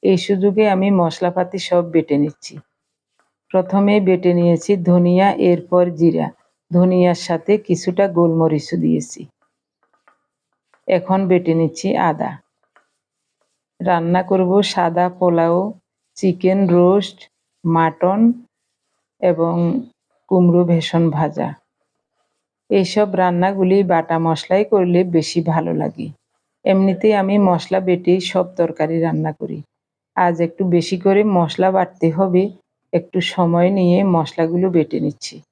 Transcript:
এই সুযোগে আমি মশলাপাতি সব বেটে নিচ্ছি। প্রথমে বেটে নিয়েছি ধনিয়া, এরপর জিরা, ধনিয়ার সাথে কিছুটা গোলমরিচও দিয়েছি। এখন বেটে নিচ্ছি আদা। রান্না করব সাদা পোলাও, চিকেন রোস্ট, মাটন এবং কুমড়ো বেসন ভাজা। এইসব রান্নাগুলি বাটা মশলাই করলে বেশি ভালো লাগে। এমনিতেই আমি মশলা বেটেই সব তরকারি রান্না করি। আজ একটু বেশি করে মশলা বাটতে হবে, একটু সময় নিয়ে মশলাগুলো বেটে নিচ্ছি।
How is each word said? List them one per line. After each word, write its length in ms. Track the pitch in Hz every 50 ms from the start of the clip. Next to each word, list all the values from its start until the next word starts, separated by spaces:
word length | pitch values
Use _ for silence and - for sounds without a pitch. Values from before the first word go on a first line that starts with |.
এই 160 | - 190 190 175
সুযোগে 520 | 180 - 202 185 185 202 190 214 214 214
আমি 220 | 196 185 190 202
মশলাপাতি 680 | 202 185 175 165 156 - 185 175 175 185 180 180 185 196
সব 300 | - - 180 175 175 170
বেটে 280 | 160 165 156 - 143 143
নিচ্ছি। 400 | 147 151 147 _ - - - 151 - _ _ _ _ _ _ _ _ _ _ _ _ _ _ _ _ _
প্রথমে 480 | - 190 185 185 190 202 202 202 208 208
বেটে 340 | 196 185 185 180 185 180 175
নিয়েছি 420 | 175 170 170 170 165 - - 202 196
ধনিয়া, 540 | 170 175 180 180 175 175 175 180 190 196
এরপর 580 | - - - 180 175 170 175 - - 180 180 175
জিরা, 420 | 170 151 165 170 - 165 156 - - _ _ _ _ _ _ _ 165
ধনিয়ার 420 | 175 180 185 185 180 180 180 170
সাথে 420 | 170 - - 170 160 165 - 202 214
কিছুটা 500 | 208 - 175 170 - - 175 180 202 196
গোলমরিচও 680 | 175 170 175 170 165 165 160 160 156 151 151 - - 175
দিয়েছি। 480 | 160 160 - 151 - - - - - - _ _ _ _ _ _ _ _ _ _ _ _ _ _ _ _ _ _ _ _ _ _ _ _ _ _ _ _ _ _ _ -
এখন 400 | 185 180 180 185 190 190 190 180
বেটে 260 | 185 175 180 170 165
নিচ্ছি 440 | 165 165 156 160 - - 190 - -
আদা। 400 | - 170 156 156 - - - - _ _ _ _ _ _ _ _ _ _ _ _ _ _ _ _ _ _ _ _ _ _ _ _ _ _ _ _
রান্না 420 | 175 180 180 170 165 170 175 180 185
করব 380 | 180 202 190 185 180 185 202
সাদা 480 | 202 - - - 175 170 165 175 175 180
পোলাও, 640 | 180 180 185 180 170 165 165 170 170 175 190 214 220 _ _ _ _ _ _ _ _
চিকেন 540 | - - 190 175 180 - 185 190 196 196 180
রোস্ট, 500 | 175 175 175 180 190 202 196 - - _ - _ _ _ _ _ _ _ _
মাটন 680 | 170 165 165 165 160 160 - - 180 190 208 226 233 240 - - _ _ _ _ _ _ _ _ _ _ _ _ _ _ _
এবং 640 | - 185 170 160 165 170 170 175 170 170 - - 120 - _ _ _ _ _ _ _ _
কুমড়ো 360 | 196 185 180 175 170 175 180
বেসন 460 | 175 175 165 156 - - 165 170 165
ভাজা। 440 | 147 147 156 147 151 156 139 - 147 _ _ _ _ _ _ _ _ _ _ _ _ _ _ _ _ _ _ _ _ _ _ _
এইসব 460 | - 202 185 175 - 214 208 202 185
রান্নাগুলি 680 | 180 185 180 175 175 180 190 202 190 190 180 185 202 196
বাটা 360 | 175 185 165 160 - 165 165
মশলাই 460 | 165 165 160 156 - - 185 196 214
করলে 380 | 208 - 202 185 180 175 175 185
বেশি 380 | 180 170 165 156 - - 170
ভালো 320 | 160 160 160 165 156 - -
লাগে। 360 | - - 151 156 - - - 151 _ _ _ _ _ _ _ _ _ _
এমনিতেই 500 | - 196 190 190 190 185 185 - 214 214
আমি 240 | 202 190 190 202 208
মশলা 420 | 202 185 180 160 - - 190 190
বেটেই 420 | 190 180 180 175 180 180 180 190
সব 340 | 180 - - 185 180 180 -
তরকারি 440 | - 170 165 165 - 156 156 165 165
রান্না 320 | 165 165 160 156 156 156
করি। 300 | 151 _ - - 160 156 147 _ _ _ _ _ _ _ _ _ _
আজ 260 | - 180 180 175 160
একটু 240 | 170 170 170 - 196
বেশি 320 | 180 175 175 165 - 196 180
করে 260 | 175 196 196 202 214
মশলা 480 | 214 196 180 170 151 - - 180 190
বাটতে 400 | 190 190 180 180 - _ - 165
হবে, 380 | 156 160 190 190 180 180 190 202 185 _ _ _ _ _ _ _ -
একটু 280 | 170 170 - _ 185
সময় 480 | 175 - - - 180 165 170 170 175 180
নিয়ে 340 | 196 196 180 175 175 185 202
মশলাগুলো 680 | 196 175 165 156 - - - 165 165 170 175 180 190
বেটে 300 | 175 170 151 - - -
নিচ্ছি। 420 | 156 151 147 _ - - - - - _